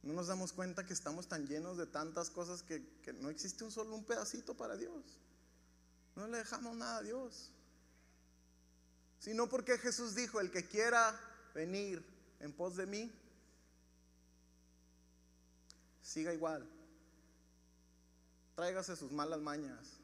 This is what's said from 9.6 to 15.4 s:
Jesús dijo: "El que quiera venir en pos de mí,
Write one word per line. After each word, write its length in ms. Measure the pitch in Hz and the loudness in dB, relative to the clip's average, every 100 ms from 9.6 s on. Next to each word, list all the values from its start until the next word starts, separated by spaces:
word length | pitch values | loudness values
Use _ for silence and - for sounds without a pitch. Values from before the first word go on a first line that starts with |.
| - 240 | 6 6
Jesús 360 | 240 233 240 | 6 2 0
dijo: 240 | 202 240 220 | 0 2 2
"El 120 | 185 | 2
que 180 | 180 175 | 0 0
quiera 500 | 208 226 240 220 214 - - - | 6 8 10 8 6 -10 -16 -8
venir 500 | 151 165 190 202 175 - - - - | -2 0 0 0 -2 -6 -18 -20 -10
en 120 | 147 | -10
pos 240 | 143 180 180 | -2 -2 0
de 80 | |
mí, 260 | 190 208 233 - - - - - - - - - - - - - - - - - - - - - - - | -2 -2 -4 -8 -20 -20 -20 -20 -20 -20 -20 -20 -20 -20 -20 -20 -20 -20 -20 -20 -20 -20 -20 -20 -20 -20